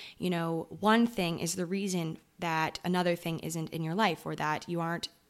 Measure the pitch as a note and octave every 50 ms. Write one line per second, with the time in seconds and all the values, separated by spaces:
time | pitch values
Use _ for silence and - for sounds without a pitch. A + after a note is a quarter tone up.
0 | - - - - D#3 F3+ F3 E3+ E3 E3 E3 E3 - - E3 D#3+ F#3+ G#3+ A3 A#3
1 | A#3 A#3 - - F3+ E3+ E3+ - - E3 F3 F#3+ F3+ E3 G3 G3 G#3 F#3+ F3+ F3
2 | E3 D#3+ D#3 - _ _ _ - F3+ E3+ D#3+ D#3+ D#3+ - - - - F3 F3+ F3+
3 | F3 F3 E3+ E3+ - E3+ D#3+ - - D#3+ E3 E3 D#3+ - - D#3 D#3+ D#3+ E3 G#3
4 | A3 F#3 D#3+ - - D#3+ D#3 - D3+ D3+ D#3 - - - F3 E3+ E3 E3 E3+ E3
5 | - - _ _ _